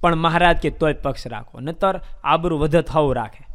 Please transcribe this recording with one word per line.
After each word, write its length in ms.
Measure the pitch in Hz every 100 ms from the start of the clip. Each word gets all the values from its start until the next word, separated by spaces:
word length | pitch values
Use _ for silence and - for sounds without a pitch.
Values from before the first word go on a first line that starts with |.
પણ 140 | 175
મહારાજ 440 | 165 165 170 175 170
કે 120 | 156
તોય 220 | - 156
પક્ષ 340 | 143 139 131 123
રાખો, 340 | 110 113 -
નતર 400 | 135 170 196 185 - -
આબરૂ 340 | - 160 170 156
વધે 240 | 151 165
તો 100 | -
હવ 200 | 156 147
રાખે. 340 | 123 107 - -